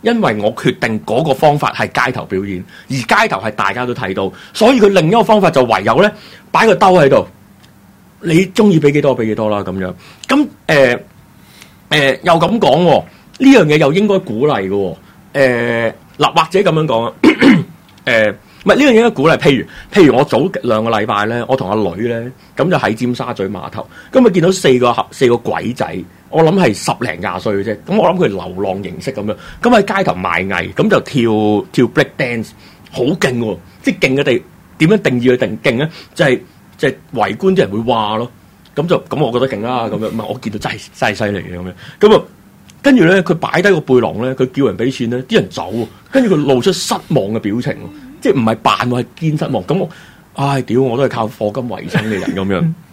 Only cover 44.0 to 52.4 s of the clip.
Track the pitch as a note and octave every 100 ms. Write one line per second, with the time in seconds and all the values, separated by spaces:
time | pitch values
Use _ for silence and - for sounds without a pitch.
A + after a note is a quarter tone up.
44 | G#2+ F#2 B2+ C3+ C3 - C3 F2+ A#2+ C3
45 | A2+ B2 C3 A3 G2 - E2+ A2 A2 -
46 | _ C4+ B3 D#3 C#3+ B2+ D#3 F3+ - G3+
47 | - D3+ G2 A2+ G#2+ A2 B2+ - - -
48 | - - - - A2+ A2+ C3+ G#2 B2 B2
49 | A#2+ - D#3+ D3 D3+ B2 F#2 E3 E3 -
50 | - - _ - C#3 C#3 B2+ A2+ C3 A#2
51 | C3+ B2+ A2 - G#2+ G#2 B2 G2+ F2 -
52 | G#2+ G#2 - -